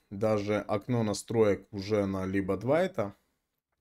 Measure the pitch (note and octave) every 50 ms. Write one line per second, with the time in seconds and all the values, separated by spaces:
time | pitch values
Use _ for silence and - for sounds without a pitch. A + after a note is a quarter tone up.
0 | _ - G#2 G2 A2 A2 A2 G#2 G2+ G#2 G#2+ G2+ - - G#2+ G2+ - - B2 A#2
1 | A2 G#2+ G2 - - - A2+ A#2 A2 G#2 F#2+ F#2+ - _ - G2 F#2+ G#2 A2 G#2
2 | G2 G2 G2 F#2+ F#2+ F#2+ F#2+ G2 F#2+ F2+ G2 F#2+ A2+ B2+ D3 E3+ F#3 F#3 F#3 -
3 | G2+ G2+ - _ _ _ _ _ _ _ _ _ _ _ _ _